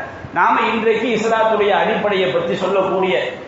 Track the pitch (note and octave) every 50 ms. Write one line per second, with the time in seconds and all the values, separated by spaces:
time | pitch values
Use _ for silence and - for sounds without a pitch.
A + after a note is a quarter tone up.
0 | - - - - - - - E3 F#3 A3+ - - A#3 A3 A3+ A3+ G#3+ A3+ G#3+ -
1 | A#3+ B3+ A3+ G3 G#3+ A3+ A3+ A3 A3 A3 A3 G3+ G3+ G3+ F#3+ E3+ E3+ F#3+ A3+ G3
2 | - G#3 G3 F#3+ F#3 F3 - E3+ E3 E3+ E3+ - F3+ F#3 G3 F#3+ F3+ F3 F3 F#3+
3 | F#3 F#3 F3+ D3+ - - - - -